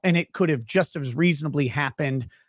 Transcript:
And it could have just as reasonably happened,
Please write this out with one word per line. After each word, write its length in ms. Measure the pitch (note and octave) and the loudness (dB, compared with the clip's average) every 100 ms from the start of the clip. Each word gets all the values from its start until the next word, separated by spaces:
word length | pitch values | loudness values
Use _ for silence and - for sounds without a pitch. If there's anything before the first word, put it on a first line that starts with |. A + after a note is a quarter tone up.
And 120 | F3+ E3+ | 2 2
it 160 | E3+ | 0
could 160 | - E3+ | 0 0
have 160 | C#3 | 0
just 300 | A2+ F#3+ F3 | 0 0 0
as 200 | D#3+ C3+ A#2+ | -2 -6 2
reasonably 520 | F3 D3 D#3 C#3+ B2+ | 2 2 -2 -2 -2
happened, 600 | D3 C#3 - C#3+ C3 A#2 _ | 0 -4 -2 -2 -2 -6 _